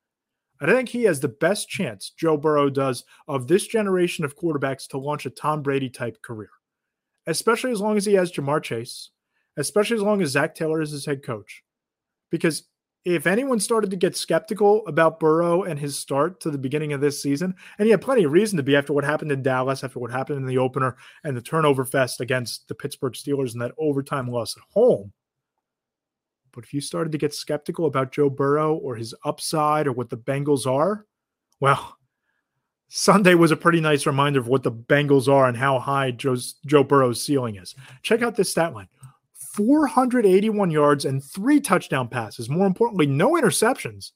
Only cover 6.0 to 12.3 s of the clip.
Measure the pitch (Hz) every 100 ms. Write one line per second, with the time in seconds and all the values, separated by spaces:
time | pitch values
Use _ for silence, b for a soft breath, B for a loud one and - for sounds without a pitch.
6 | 120 - - 110 101 _ _ _ _ _
7 | _ _ - 160 - 226 254 220 214 214
8 | 208 196 180 - 139 151 - 117 120 -
9 | - _ _ _ _ - 143 208 208 233
10 | 202 208 156 139 160 - 160 160 151 147
11 | 151 139 139 110 - - _ _ _ _
12 | _ _ _